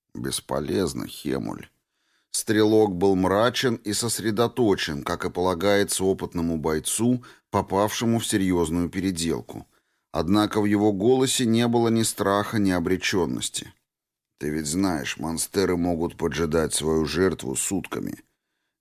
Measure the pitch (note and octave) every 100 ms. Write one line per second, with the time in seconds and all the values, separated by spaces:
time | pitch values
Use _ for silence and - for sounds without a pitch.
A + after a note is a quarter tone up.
0 | _ - B1+ - - C2 D2 G2 E2+ B1+
1 | - - D2 C2 G1+ G1+ - _ _ _
2 | _ _ _ - - G#2+ G#2+ A2 G#2 F2+
3 | G2 F#2 F#2 G2 A#2+ A#2+ C3 A2+ G#2 G#2
4 | A#2 - G#2+ G#2+ A#2 C3 A2+ F#2 - C#2+
5 | C#2+ E2+ F2+ F2+ F#2 F2 G2 G2+ G2 -
6 | F#2+ F2+ D#2 F2+ E2 D#2+ D#2+ D#2 - -
7 | A#2 B2 - - _ G2+ G2 F#2+ G#2 -
8 | A2+ A2+ - G#2+ F#2+ F2+ D#2+ E2+ E2+ G2
9 | F#2 E2+ E2 C2 - - - _ _ _
10 | _ D#2 E2 G#2 G#2+ G#2+ G#2 G#2 G#2+ G2
11 | A2+ C3 C3 - A#2+ A2+ A#2+ A#2 A#2 A2+
12 | A2+ - G2 G2+ G#2 G#2 G2 F2+ E2+ F#2
13 | - G2 D2+ A#1+ - - - - _ _
14 | _ _ _ _ D2+ D2+ D2+ F2 G2 D#2
15 | B1 - D#2+ D#2+ - G2 F#2 F2 F2 E2+
16 | E2 - E2+ C#2 E2 E2 D#2 - D2+ D#2+
17 | D2+ D2+ F#2+ D#2 B1+ C2 - F#2+ - -
18 | G1+ - _ _ _ _ _ _